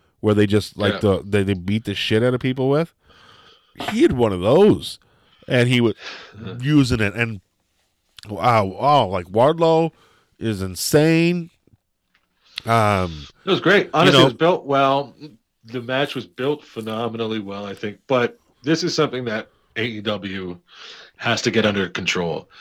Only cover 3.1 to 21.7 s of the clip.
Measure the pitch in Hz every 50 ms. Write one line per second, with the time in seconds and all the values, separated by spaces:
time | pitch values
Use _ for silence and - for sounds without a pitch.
3.1 | _ _ _ - - _ _ _ _ _ _ _ _ - - - 208 226 320 330
4.1 | 165 123 120 107 95 90 87 104 131 175 202 208 113 76 - - - - _ _
5.1 | _ _ _ _ _ _ _ - 139 123 120 123 127 120 117 110 98 - - -
6.1 | - - - - - 104 113 113 117 120 123 143 151 147 135 117 123 113 107 101
7.1 | 95 110 120 117 110 95 _ _ _ _ _ _ _ _ _ _ _ _ _ _
8.1 | _ _ - 110 104 90 87 120 117 110 101 95 92 - 113 139 147 139 117 92
9.1 | 95 92 85 78 92 110 123 147 165 165 170 165 165 160 165 160 - _ _ _
10.1 | _ _ _ _ _ - - 113 107 92 95 92 90 - - - - 147 151 160
11.1 | 165 165 170 170 175 175 165 170 _ _ _ _ _ _ _ _ _ _ _ _
12.1 | _ _ _ _ _ _ _ _ _ - - - 117 113 107 104 104 95 92 87
13.1 | 80 76 71 - - _ - 196 190 - - 165 196 196 - - - 156 170 190
14.1 | - - - 139 113 - 156 170 185 - - 139 139 139 139 135 135 139 139 117
15.1 | - - - - 214 _ _ _ _ _ _ 113 117 127 117 120 131 135 147 139
16.1 | - 131 107 - _ - 127 139 147 147 - - - 113 110 110 110 110 117 113
17.1 | 110 113 113 110 110 110 101 98 101 101 104 101 98 - - 104 101 - _ -
18.1 | 135 123 120 117 - _ _ _ _ _ - 139 165 160 180 170 - 165 151 127
19.1 | 127 123 127 117 107 110 107 _ _ _ _ _ - 113 110 120 113 104 101 110
20.1 | 104 98 95 98 95 98 92 90 90 87 _ _ - - - - - - - -
21.1 | _ - - 120 117 107 - 123 - 113 104 107